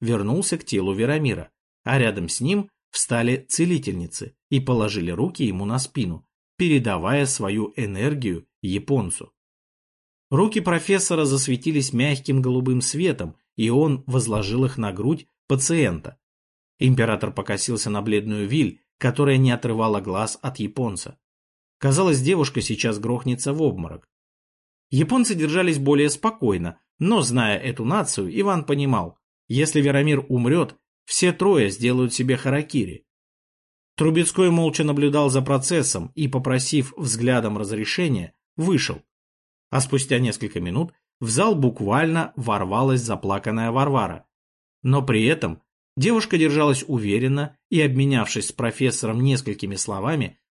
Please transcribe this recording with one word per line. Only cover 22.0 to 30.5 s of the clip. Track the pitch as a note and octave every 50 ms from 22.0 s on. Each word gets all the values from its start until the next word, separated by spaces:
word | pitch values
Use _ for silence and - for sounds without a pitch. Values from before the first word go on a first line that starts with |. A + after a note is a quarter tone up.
| F#3+ F3+ D3+ C3
девушка | B2+ D3 F#3+ F3 D3 C3 - B2
сейчас | A2 - A2+ - - A#2 G#2+ G#2
грохнется | G#2 A2+ B2 A#2+ - B2+ B2 B2+ - C#3 C#3
в | D#3 D#3+
обморок. | C3+ F#2+ F#2 E2 D#2 D#2 D#2+ - _ _ _ _ _ _ _ _ _ _ _ _ _ _ _ _ _
Японцы | - C3 D#3+ D#3 A#3+ C4 A#3+ A3 G#3
держались | E3 D3+ D3+ D3+ F#3 F3+ F3+ D#3+ C#3+
более | C3+ C#3 D3 C#3+ D3 D3
спокойно, | D3 - - A3 A3 - - A2+ G2 F2+ E2+ E2+ - - _ _ _ -
но, | D3 F3+ A#3 G#3 C#3+
зная | A#2 A#2+ B2+ A#2 G#2+ G#2
эту | - - C3 A#2+ C3 A2+
нацию, | A#2+ E3+ - F#3 - - - G3 - - -
Иван | G3 G3+ F#3+ E3 C#3+
понимал, | - E3+ C#3+ C#3+ C#3 B2+ G#2 F2 E2 - _ _ _ _ _ _
если | - A2+ C3 D3+ D#3 - D3+
Верамир | C#3 C#3+ C3+ C#3 C#3+ D3+ D3 C3+ C3+ -
умрет, | C3+ B2 A#2+ B2